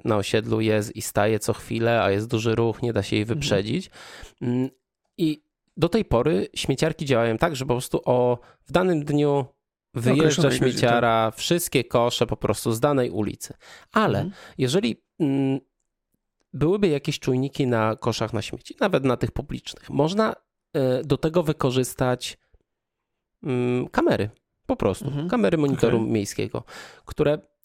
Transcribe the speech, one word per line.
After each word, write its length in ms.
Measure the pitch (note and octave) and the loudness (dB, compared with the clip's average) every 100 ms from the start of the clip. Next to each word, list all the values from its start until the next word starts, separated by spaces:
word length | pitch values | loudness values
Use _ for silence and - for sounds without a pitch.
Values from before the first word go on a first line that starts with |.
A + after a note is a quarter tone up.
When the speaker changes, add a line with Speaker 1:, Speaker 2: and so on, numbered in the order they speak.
Speaker 1:
na 120 | - G#2+ | -2 -2
osiedlu 440 | G2 A2+ A2+ A2+ | 0 0 0 0
jest 360 | A2 G#2+ G#2+ A2 | 2 0 -2 -8
i 60 | |
staje 360 | - - G#2 A2 | -4 0 0 0
co 140 | - | -2
chwilę, 500 | G#2+ - A2+ A2+ A#2 | -6 -4 -2 0 2
a 80 | G2 | 2
jest 180 | G2 A2+ | 0 0
duży 260 | A2+ A2+ | -2 0
ruch, 280 | A2 A#2 G#2 | 0 0 -2
nie 100 | A#2+ | -2
da 100 | A2 | -2
się 140 | G2 G#2+ | 0 -2
jej 60 | |
Speaker 2:
Mhm. 160 | G#2+ C3 | -2 -2
Speaker 1:
wyprzedzić. 520 | C#3 G2+ G#2 D#3+ - - - - - - | 0 0 0 -4 -6 -16 -20 -20 -20 -8
Mm, 260 | A#2+ B2 C3 - _ _ _ - | -2 0 -2 -6 _ _ _ -4
i 240 | D#3+ D3+ _ _ _ - | -2 -2 _ _ _ -2
do 120 | E3+ | 0
tej 160 | A3+ | 0
pory 440 | - A#2 C3+ F3+ - | 0 2 2 0 -2
śmieciarki 500 | - - C3+ D#3+ - | -6 -4 0 -2 -2
działają 340 | C#3 A#2+ A#2 A2+ | 0 2 2 0
tak, 180 | E3+ C3+ | 0 -2
że 80 | |
po 100 | C3+ | -2
prostu 260 | B2 - E3 | -2 -2 -4
o, 340 | - B2+ B2 A#2+ - _ - | 0 2 2 0 -6 _ -2
w 60 | |
danym 320 | F3 F#3 D#3+ | 0 2 0
dniu 400 | D3 D3 D3 C#3+ C3 _ _ _ _ | 0 2 2 2 -2 _ _ _ _
wyjeżdża 280 | B2 B2 C#3 | -2 2 4
Speaker 2:
Określonej 280 | D#3 C#3+ C#3+ B2+ | 4 4 2 4
godzinie, 120 | C3+ | 2
Speaker 1:
śmieciara, 580 | - B2 A#2 A#2+ A2+ A2 | 2 2 4 4 2 0
Speaker 2:
tak. 80 | - | -2
Speaker 1:
wszystkie 440 | - E3+ - C3+ | -2 0 2 0
kosze 420 | A2+ B2 A#2+ - A#2 | 2 2 2 2 -2
po 100 | - | -2
prostu 360 | A2 G#2+ B2 | -2 -2 -2
z 80 | A2+ | 0
danej 300 | C#3+ C#3 B2 | 2 2 0
ulicy. 440 | F2+ G#2 - - - - - - | -2 -4 -6 -12 -18 -20 -20 -4
Ale 260 | A3 G3+ - | 0 2 2
Speaker 2:
Mhm. 140 | E3 - - - | -2 -8 -12 -2
Speaker 1:
jeżeli, 380 | B2+ E3+ A#3 - _ - | 0 2 0 -4 _ -2
mm, 380 | D3 C#3 C3+ C3+ - _ _ _ _ _ _ _ _ | 0 2 0 -2 -6 _ _ _ _ _ _ _ _
byłyby 360 | C#3 D3+ G#3 G3 | -2 0 2 2
jakieś 300 | C#3+ - - | 0 -2 -4
czujniki 480 | - B2+ C3+ - C3 | -2 0 -2 0 0
na 300 | A#2 A2 A2 | 2 2 0
koszach 360 | A#2+ A2 A2 | -2 -2 -2
na 100 | A2 | -4
śmieci, 320 | - - - - | -6 -10 -12 -2
nawet 240 | G#3+ E3+ | 0 2
na 120 | C3+ A#2+ | 0 0
tych 140 | A#2+ | -2
publicznych, 580 | - C#3 B2 - - - | -4 -8 -10 -12 -18 -6
można, 440 | C#3 D#3 G3+ A3 - _ _ _ | 0 0 2 -2 -4 _ _ _
e, 300 | D3+ C3 B2+ | -2 0 0
do 120 | C#3 C3+ | -2 -2
tego 260 | D#3+ E3 | 0 0
wykorzystać, 960 | D#3 D3+ C3+ B2+ B2 - B2+ B2 - - _ _ _ _ _ _ _ _ _ _ | 0 -2 0 0 -2 -2 -2 -2 -6 -14 _ _ _ _ _ _ _ _ _ _
mm, 460 | D#3+ B2 B2 B2 - | -4 -2 0 0 -2
kamery, 420 | - E4 G#2+ G2+ - _ _ - | 0 2 2 -2 -8 _ _ -6
po 100 | B3+ | 0
prostu. 280 | G#2+ F#2 | 0 0
Speaker 2:
Mhm. 240 | C#3 C#3+ F3 | -4 -4 -2
Speaker 1:
Kamery 300 | A#3+ G3 E3 | 0 2 2
monitoru 400 | C#3+ C3+ A#2 A#2+ | 0 2 2 2
Speaker 2:
Okej. 120 | A2+ | 0
Speaker 1:
miejskiego, 540 | A2 G2+ - G#2+ - - - - - | -2 -2 -6 -6 -8 -12 -18 -20 -20
które, 340 | - - C#3+ D3+ - _ | -10 -2 0 0 -6 _